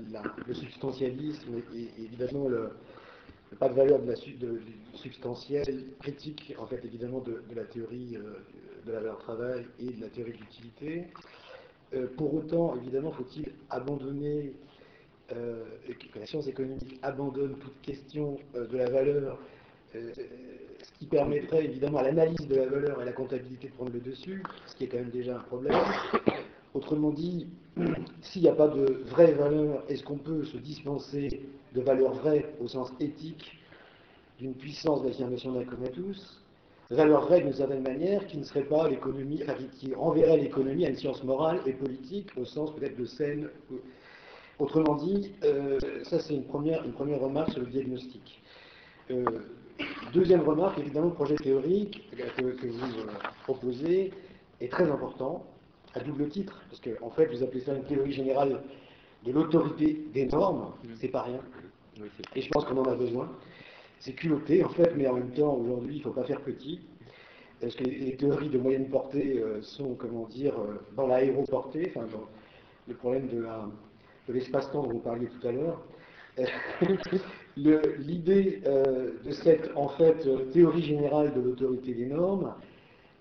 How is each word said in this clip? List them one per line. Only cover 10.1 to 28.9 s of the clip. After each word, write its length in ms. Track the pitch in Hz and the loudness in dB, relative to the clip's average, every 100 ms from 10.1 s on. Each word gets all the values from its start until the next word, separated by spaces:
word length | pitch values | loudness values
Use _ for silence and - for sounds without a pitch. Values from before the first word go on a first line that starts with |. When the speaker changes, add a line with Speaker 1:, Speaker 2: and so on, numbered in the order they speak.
| 117 117 | -10 -10
Speaker 1:
de 60 | 107 | -10
l'utilité. 680 | 107 - 117 - 147 170 180 - - - - - - - - | -16 -20 -20 -12 -8 -8 -10 -16 -20 -20 -20 -20 -20 -20 -8
Euh, 140 | 131 127 - | -4 -4 -2
pour 160 | 151 | -2
autant, 420 | 156 156 170 170 127 | -2 0 0 2 -2
évidemment, 340 | 127 135 160 | -4 -4 -4
faut-il 400 | 156 123 156 147 - - | -6 -10 -10 -12 -12 -8
abandonner, 840 | 127 131 143 131 143 147 147 139 - - - - - - _ - | -6 -4 -6 -4 -4 -2 -4 -4 -12 -20 -20 -20 -20 -20 _ -10
euh, 300 | 120 120 113 110 110 - | -8 -6 -8 -12 -14 -14
et 60 | |
que, 140 | - - | -14 -14
que 100 | 110 | -14
la 60 | 107 | -8
science 220 | 156 135 | -6 -6
économique 500 | 135 131 131 131 - | -6 -6 -6 -10 -8
abandonne 540 | 139 135 139 131 139 123 | -8 -6 -6 -2 -4 -6
toute 200 | - - | -14 -14
question, 560 | - 135 - 151 147 139 - 120 | -12 -12 -10 -6 -4 -6 -8 -8
euh, 100 | 113 | -4
de 120 | 127 | 0
la 120 | 123 | 2
valeur, 480 | 135 139 143 135 - - - - - - 110 | 4 4 2 -2 -8 -14 -20 -20 -20 -14 -12
euh, 160 | 117 131 120 127 - - - - | -12 -12 -14 -14 -18 -18 -18 -20
ce 100 | - - | -20 -14
qui 80 | 147 | 0
permettrait 600 | 151 147 147 - 160 147 | 2 2 0 2 2 2
évidemment 340 | 127 143 147 | 0 0 2
à 40 | |
l'analyse 440 | 131 165 160 165 143 | 4 4 4 2 0
de 80 | 135 | 2
la 100 | 131 | 2
valeur 340 | 143 147 127 | 2 0 -2
et 40 | |
à 20 | 123 | -6
la 60 | |
comptabilité 540 | 120 127 127 123 127 135 | -6 -4 -6 -8 -14 -14
de 60 | |
prendre 180 | 120 123 | -8 -6
le 80 | 120 | -6
dessus, 420 | 123 131 185 190 175 - - | -8 -10 -10 -10 -10 -12 -16
ce 100 | - | -8
qui 100 | 123 | -6
est 20 | |
quand 100 | 123 | -4
même 120 | 123 | -4
déjà 240 | 123 123 123 | -4 -4 -6
un 60 | |
problème. 340 | - 127 135 165 - - - - - | -8 -4 2 4 4 0 0 2 2
<coughs> 480 | - - - - | 0 -8 -16 -6
Autrement 380 | 139 - 151 151 | -6 -2 2 2
dit, 360 | 147 175 175 - - - - | 2 -2 -2 -6 -12 -10 -2
<coughs> 60 | 170 160 - - | 0 0 -6 -12
s'il 220 | - - | -8 4
n'y 40 | 165 | 6
a 60 | 151 | 8
pas 140 | 151 | 6
de 160 | 139 135 | 6 4